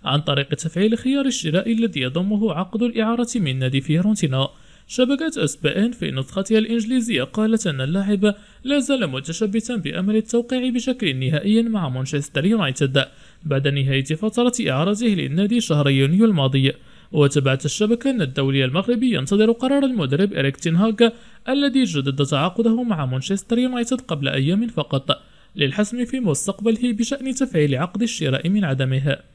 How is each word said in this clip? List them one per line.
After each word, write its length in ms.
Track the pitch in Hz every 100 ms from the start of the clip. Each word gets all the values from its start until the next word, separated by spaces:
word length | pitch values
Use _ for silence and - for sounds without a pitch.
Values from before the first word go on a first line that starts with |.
عن 180 | - 143
طريق 260 | 151 143 139
تفعيل 500 | 147 160 175 214 233
خيار 280 | 254 277
الشراء 460 | 269 - 160 165 208
الذي 300 | 226 226 151
يضمه 520 | 127 156 190 208 220
عقد 300 | 151 185 220
الإعارة 440 | 240 226 220 233 240
من 240 | 240 151 131
نادي 220 | 131 151
فيورنتينا. 680 | 165 156 196 214 151 131 135 - - - -
شبكة 560 | - 247 277 320 302
اس 120 | 156
بي 140 | - 147
ان 220 | - 226
في 200 | - 160
نسختها 460 | 131 135 190 196 220
الإنجليزية 680 | 220 233 220 254 226 156
قالت 440 | 135 - 220 226 190
أن 140 | 135
اللاعب 540 | 131 190 196 202 208 208 - -
لا 160 | 254 285
زال 280 | 269 269 175
متشبثا 680 | 131 139 165 220 220 220
بأمل 400 | 240 147 - 190
التوقيع 540 | 220 220 233 233 254 254
بشكل 460 | 240 247 254 185
نهائي 480 | 131 131 156 202 220
مع 260 | 233 214 151
مانشستر 560 | 127 131 143 143 143
يونايتد 600 | 175 226 143 131 139 135 131 - - -
بعد 240 | 156 135 139
نهاية 360 | 143 135 135
فترة 500 | 139 156 214 220 247 240 180
إعارته 380 | 131 175 208 233
للنادي 540 | 190 135 156 202 240
شهر 280 | 208 147 143
يونيو 360 | 135 135 180
الماضي. 480 | 226 175 135 135 135 - - - -
وتبعت 540 | 151 143 147 135 131
الشبكة 440 | 151 - 214 233 277
أن 120 | 254
الدولي 440 | 143 139 135 135
المغربي 500 | 131 160 196 240 254
ينتظر 360 | 185 139 202 220
قرار 320 | 233 262 285
المدرب 500 | 269 240 139 143 196
إريك 240 | 196 139 139
تين 180 | 165
هاغ 340 | 170 226 214 233 233 - - -
الذي 340 | 269 277 262
جدد 420 | 233 151 135 135
تعاقده 580 | 139 139 170 180 226 226
مع 220 | 240 170
مانشستر 520 | 131 131 - 196 - 233
يونايتد 440 | 254 247 233 254
قبل 260 | - 156 135
أيام 400 | 139 139 196 233
فقط 540 | 165 - 139 - 139 - - -
للحسم 500 | - 143 170 208 240
في 140 | 240 262
مستقبله 720 | 208 139 - 190 214 226 247
بشأن 420 | 214 233 277 262
تفعيل 400 | 254 262 160 147
عقد 260 | 131 175 202
الشراء 480 | 233 - 147 131 165
من 160 | 208
عدمه. 520 | 175 135 131 131 139 - -